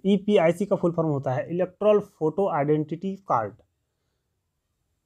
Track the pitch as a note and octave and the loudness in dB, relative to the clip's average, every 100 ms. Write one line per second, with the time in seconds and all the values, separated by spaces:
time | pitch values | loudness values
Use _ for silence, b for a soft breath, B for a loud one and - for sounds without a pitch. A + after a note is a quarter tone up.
0 | F#3+ G3+ G3+ G#3 E3 E3+ G3+ F#3+ F3 E3 | 2 0 2 4 4 0 -2 0 0 0
1 | D#3+ C#3+ C#3 B2+ - F3 F3 _ G#3 G#3 | -2 -2 -2 -4 -4 -4 -4 _ 2 2
2 | G#3 _ D#3 D#3 G3 D#3+ D3 D3+ D#3 D#3+ | 0 _ -4 0 -2 0 0 0 -2 -6
3 | F#3+ F#3+ - C3 G#2 - _ _ _ _ | -8 -10 -2 -2 -2 -10 _ _ _ _
4 | _ _ _ _ _ _ _ _ _ _ | _ _ _ _ _ _ _ _ _ _